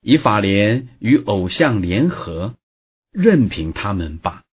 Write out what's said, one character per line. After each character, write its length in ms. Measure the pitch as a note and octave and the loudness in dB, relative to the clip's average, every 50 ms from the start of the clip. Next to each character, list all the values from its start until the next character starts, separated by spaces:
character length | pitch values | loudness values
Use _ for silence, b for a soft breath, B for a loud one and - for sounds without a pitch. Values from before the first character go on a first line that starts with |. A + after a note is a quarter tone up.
以 160 | _ G#2 C3 | _ 2 2
法 240 | D#3 - B2+ G#2 G#2+ | 2 4 2 2 2
莲 480 | G2+ G2 G2 G2+ G#2 G#2+ A#2 B2 B2+ - - _ | 2 2 2 2 2 2 2 0 -4 -8 -18 _
与 180 | - A2 C3 D3 | 0 2 2 2
偶 300 | - - G#2 G2 F#2 F2+ | 2 0 -2 -2 -2 -4
像 340 | - - E3 D3 B2 G#2 F2+ | 0 0 0 2 2 0 -2
联 260 | F2 F2+ G#2 C#3+ F3+ | 0 0 0 0 0
合， 480 | F3+ - - - E2 D#2+ F2+ G#2+ A#2+ _ _ _ _ _ _ _ _ _ _ _ _ | -2 -4 -10 -10 -8 -8 -8 -8 -10 _ _ _ _ _ _ _ _ _ _ _ _
任 360 | G3+ F3+ A3+ G#3 D#3 B2 G2 | 0 2 4 4 4 2 0
凭 240 | - - D#2 D#2+ D#2+ | -2 -6 -8 -8 -8
他 200 | - - G2+ G2+ | -6 -6 -6 -4
们 260 | F#2 E2+ D#2 D2+ D#2+ | -4 -6 -8 -10 -8
吧。 240 | _ F2 F2 - _ _ | _ -8 -10 -10 _ _